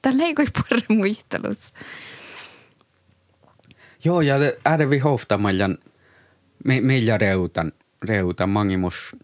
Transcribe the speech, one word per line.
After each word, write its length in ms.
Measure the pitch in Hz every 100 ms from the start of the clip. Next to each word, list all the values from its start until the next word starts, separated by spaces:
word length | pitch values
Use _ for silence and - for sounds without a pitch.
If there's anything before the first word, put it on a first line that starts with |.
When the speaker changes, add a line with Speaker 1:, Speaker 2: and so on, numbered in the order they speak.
Speaker 1:
tää 160 | 262 262
leikoi 280 | 339 302 285
porre 320 | - - 233 -
muistelus. 840 | 220 196 214 - - - - - - - - - - - - - - _ _ _ _ _ _ _ _ _ _ _ - - _
Speaker 2:
Joo, 180 | 160 175
ja 180 | 147 139
det, 120 | 143 - -
är 120 | 160
det 120 | 139
vi 100 | 139
hofta 380 | 147 131 - 104
maljan, 400 | 101 95 98 85 _ _ _ _ _ _ _ -
me, 180 | 131 131
meillä 360 | 131 131 113 107
reutan, 540 | 101 95 87 - 78 - _ -
reutan 480 | 98 104 90 87 95
mangimus, 680 | 104 101 92 90 - - -